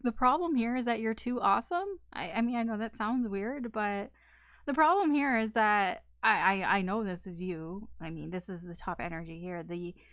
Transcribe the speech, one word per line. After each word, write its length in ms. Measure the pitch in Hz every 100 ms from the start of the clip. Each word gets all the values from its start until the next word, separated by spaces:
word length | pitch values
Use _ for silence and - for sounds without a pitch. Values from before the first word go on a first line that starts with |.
the 80 | 247
problem 440 | 226 254 294 349 277
here 200 | 226 247
is 100 | 240
that 140 | 233
you're 140 | 226
too 280 | 226 - 247
awesome. 580 | 202 208 - 349 392 381 -
I, 180 | - 180
I 100 | 165
mean, 140 | 233 247
I 80 |
know 140 | 226 214
that 180 | 220 -
sounds 320 | 214 254 233
weird, 440 | 196 208 285 233
but 400 | 220 208 202 202 - _ - _ - -
the 80 |
problem 400 | 277 311 381 359
here 240 | 294 277 240
is 160 | 220
that 500 | 226 214 208 190 - - _
I, 380 | 220 196 170 196
I, 140 | 180 196
I 40 |
know 220 | 185 214
this 240 | 208 180 -
is 140 | 170
you. 480 | 185 170 160 190 214 -
I 100 | 165
mean, 200 | 160 151
this 180 | 180 180
is 140 | 180
the 140 | 175 170
top 260 | - 170
energy 380 | 175 165 165 165
here. 240 | 180 175
The 320 | 165 175 175 175 _